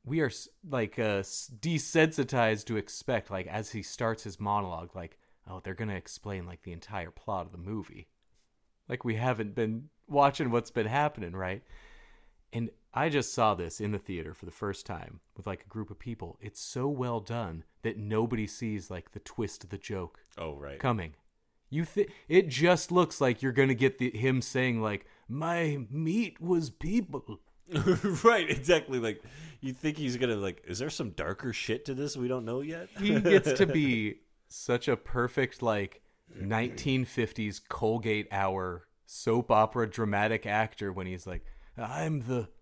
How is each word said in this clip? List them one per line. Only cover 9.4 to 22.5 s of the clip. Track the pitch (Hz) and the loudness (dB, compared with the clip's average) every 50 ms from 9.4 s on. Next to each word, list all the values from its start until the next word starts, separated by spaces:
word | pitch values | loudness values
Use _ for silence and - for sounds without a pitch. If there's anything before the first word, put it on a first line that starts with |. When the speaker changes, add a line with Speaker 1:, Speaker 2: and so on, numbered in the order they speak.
| 110 104 98 | -4 -4 -2
Speaker 1:
been | 120 113 110 110 117 139 - _ _ _ - | -2 -2 -2 -2 -6 -8 -14 _ _ _ -2
watching | 147 143 139 143 139 - 151 123 | 2 4 4 4 4 2 -2 2
what's | 117 120 113 - | 2 0 0 0
been | - 120 107 107 | -2 0 0 2
happening, | 120 143 151 151 147 113 98 85 87 | 2 2 2 0 0 -4 -8 -6 -6
right? | 95 92 90 95 113 - _ - - - - - - - - - _ - - _ _ _ _ | -4 -4 -4 -4 -6 -10 _ -20 -20 -20 -20 -20 -20 -20 -20 -20 _ -20 -20 _ _ _ _
And | - 117 117 113 - _ _ _ - | -4 -4 -4 -4 -6 _ _ _ -2
I | 123 147 165 | 0 0 2
just | 147 143 120 - | 2 2 0 0
saw | - - 117 107 101 | 2 4 4 4 4
this | 87 87 80 - - | 2 -2 -6 -6 -4
in | 107 101 | -2 -2
the | 104 95 | -2 -2
theater | - - 92 85 78 78 80 | -4 -6 -6 -6 -6 -8 -10
for | - - | -12 -14
the | 87 | -16
first | - - 107 101 95 - - | -10 -6 -4 -4 -4 -6 -8
time | - 95 85 - - - - _ _ _ | -10 -10 -10 -10 -14 -16 -20 _ _ _
with, | - 92 | -12 -8
like, | 104 95 87 - | -8 -8 -8 -10
a | 95 | -12
group | 92 110 104 - | -8 -8 -8 -8
of | 104 - | -10 -12
people. | - 123 113 - 95 85 - _ | -10 -10 -8 -8 -10 -12 -12 _
It's | - 104 _ - | -16 -14 _ -12
so | - - - 127 123 143 | -12 -8 -6 -4 -2 -2
well | 147 127 127 123 120 113 | -2 -2 -2 -2 -2 -4
done | 98 - 120 120 113 87 80 80 - _ _ _ | -4 -6 -6 -6 -6 -6 -8 -10 -12 _ _ _
that | - 113 104 | -6 -6 -4
nobody | 107 104 104 110 110 117 113 120 110 107 | -4 -4 0 2 2 2 2 0 -2 -2
sees, | 95 - - 123 110 107 101 85 - | -4 -6 -6 -6 -4 -4 -6 -6 -8
like, | 95 87 - - | -10 -12 -12 -12
the | _ 104 | _ -16
twist | - - - - 110 95 - - - | -16 -12 -6 -4 -4 -4 -4 -12 -12
of | 85 | -12
the | 101 95 | -12 -12
joke | - - 107 95 87 82 - - _ _ _ | -8 -8 -6 -6 -6 -8 -12 -20 _ _ _
Speaker 2:
Oh, | - 85 80 73 | -10 -10 -8 -8
right. | 71 71 71 69 - | -10 -10 -12 -10 -2
Speaker 1:
coming. | - 131 120 107 90 80 73 _ _ _ _ _ _ _ _ _ _ _ | 0 0 0 0 -2 -6 -10 _ _ _ _ _ _ _ _ _ _ _
You | 135 156 165 | -4 -4 -4
thi-, | - - 202 202 - - - - - | -2 0 0 0 0 -2 -18 -4 6
it | 156 185 185 | 6 6 6
just | 160 | 6